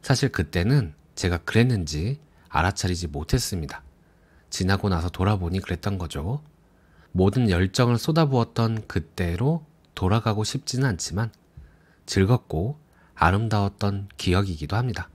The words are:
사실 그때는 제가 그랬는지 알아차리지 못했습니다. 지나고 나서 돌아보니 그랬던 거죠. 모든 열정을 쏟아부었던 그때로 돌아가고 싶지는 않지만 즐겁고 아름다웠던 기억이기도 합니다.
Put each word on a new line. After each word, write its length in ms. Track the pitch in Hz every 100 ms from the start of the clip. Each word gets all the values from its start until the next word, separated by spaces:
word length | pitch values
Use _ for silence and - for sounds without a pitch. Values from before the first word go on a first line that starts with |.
사실 300 | - 131 135
그때는 600 | - 87 90 92 143 95 - _
제가 240 | - 92 87
그랬는지 800 | - 110 120 113 80 76 92 143 - _ -
알아차리지 600 | - 85 98 92 87 85
못했습니다. 760 | 71 78 131 - 92 73 - - _ _ _ _ _ _
지나고 400 | - 92 98 104
나서 220 | 90 87
돌아보니 500 | - 95 104 85 92
그랬던 380 | 90 85 - 98
거죠. 440 | 85 71 76 143 - _ _ _ _ _ -
모든 380 | 92 95 104 120
열정을 480 | 87 92 - 120 120
쏟아부었던 880 | - 160 156 131 113 - 113 113 -
그때로 800 | - 80 - 90 90 123 165 - _ _
돌아가고 500 | - 92 110 113 104
싶지는 440 | 107 139 - 123 135
않지만 420 | - - 87 113 - _ - - _ _ _ -
즐겁고 720 | - 95 123 - 80 101 147 _ _ _
아름다웠던 920 | - 82 98 113 104 98 - 101 98 101 -
기억이기도 600 | - 92 98 82 73 104
합니다. 340 | 123 113 -